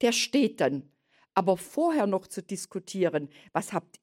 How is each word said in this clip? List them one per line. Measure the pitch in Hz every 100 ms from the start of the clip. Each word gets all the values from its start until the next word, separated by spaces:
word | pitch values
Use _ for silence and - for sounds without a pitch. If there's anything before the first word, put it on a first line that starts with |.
der | 233
steht | 233 - 285 220 -
dann. | 139 139 - _ _ _ _ -
Aber | 180 185
vorher | - - 339 302 202
noch | 190 -
zu | -
diskutieren, | - 190 - 190 185 196 170 151 143 - -
was | 160 -
habt | 175 - -